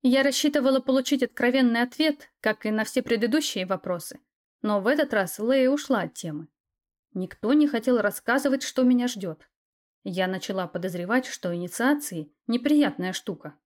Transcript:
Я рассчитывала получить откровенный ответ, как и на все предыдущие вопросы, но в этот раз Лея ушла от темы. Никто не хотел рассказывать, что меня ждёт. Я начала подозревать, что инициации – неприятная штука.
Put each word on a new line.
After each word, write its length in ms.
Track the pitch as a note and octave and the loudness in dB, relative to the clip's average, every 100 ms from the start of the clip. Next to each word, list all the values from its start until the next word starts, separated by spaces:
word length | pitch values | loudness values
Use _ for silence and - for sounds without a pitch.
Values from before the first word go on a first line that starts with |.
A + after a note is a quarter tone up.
Я 200 | C4 C4 | 4 4
рассчитывала 580 | C4+ C4 D4 D4 C4 C4+ | 2 2 2 2 4 2
получить 420 | B3+ C4 B3+ C4+ | 2 0 2 0
откровенный 580 | B3 - A#3+ C4 B3 A#3 | -2 0 0 4 2 2
ответ, 500 | B3 - D#4 D4 - _ | -2 0 0 0 -10 _
как 260 | A3 G#3+ G#3+ | -4 -2 -2
и 40 | |
на 140 | G#3+ | -2
все 180 | A3 - | -2 -4
предыдущие 640 | B3 A3+ A#3 D4 D4 G3+ | 0 0 2 0 0 -6
вопросы, 560 | F3+ F#3 F#3 F3 - - _ _ _ _ | -4 -4 -4 -6 -6 -18 _ _ _ _
но 220 | G#3+ G#3 | -2 0
в 40 | G3 | 2
этот 280 | D4+ D4 | 0 2
раз 240 | A3 F#3 - | 0 -2 -2
Лея 320 | A3+ C4+ B3+ | 0 4 4
ушла 320 | C#4+ - A#3 | 2 0 -2
от 100 | E3 | -2
темы. 360 | - E3+ D3+ E3 _ _ _ _ _ _ | -8 -10 -10 -12 _ _ _ _ _ _
Никто 400 | F#3 F#3 - G#3+ | -8 -8 -6 2
не 120 | D4 D4 | 4 4
хотел 360 | B3+ A#3 B3 | 2 2 2
рассказывать, 600 | G3+ - - B3+ C#4 C4 | 2 -2 -2 0 2 -2
что 200 | - - | -2 2
меня 260 | B3+ B3 B3 | 4 4 0
ждёт. 400 | A3 F#3 D#3 _ _ _ _ _ _ | -4 -10 -10 _ _ _ _ _ _
Я 240 | G3 F3+ F#3 | -8 -4 -2
начала 400 | F#3 - F#3+ F3 | -4 -6 -6 -4
подозревать, 580 | F#3 F3+ F3 F3 B3 | -6 -6 -6 0 -2
что 300 | B3+ - F#3 | -2 -8 -6
инициации – 760 | F3 F3 - B3 D4 C#4+ E3 D#3 _ - | -6 -8 -2 0 0 -2 -10 -10 _ -4
неприятная 680 | A#3+ C4 D4+ C#4 - F3+ | -2 2 4 2 0 -6
штука. 400 | F3+ - E3+ D3+ - | -6 -8 -10 -12 -20